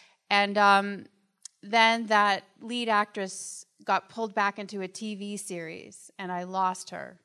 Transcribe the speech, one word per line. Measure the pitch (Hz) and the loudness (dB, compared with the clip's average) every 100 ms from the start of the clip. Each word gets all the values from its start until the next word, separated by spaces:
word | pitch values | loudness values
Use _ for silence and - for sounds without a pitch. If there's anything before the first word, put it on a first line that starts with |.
| _ _ - | _ _ 0
And, | 202 202 202 | 2 2 4
um, | 202 196 202 196 - _ _ _ - _ | 6 6 4 -6 -14 _ _ _ -20 _
then | 202 226 226 226 220 | -2 4 4 4 2
that | 214 208 196 - _ | 4 4 2 -4 _
lead | 226 240 233 | -8 -4 0
actress | 208 208 - 190 - - - - _ | 2 0 -4 -8 -8 -14 -16 -20 _
got | 208 190 - | -2 -2 -2
pulled | - 226 | -8 -6
back | 196 202 202 | -2 -2 -2
into | 202 202 | -10 -8
a | 185 | -10
T | 190 214 | -8 -10
V | 202 202 202 | -8 -8 -10
series, | - 175 165 175 - 202 - - | -8 -10 -10 -14 -18 -20 -20 -12
and | 185 | -8
I | 180 | -6
lost | 180 185 185 185 - | -4 -2 -2 -2 -10
her | 170 - 180 | -12 -12 -16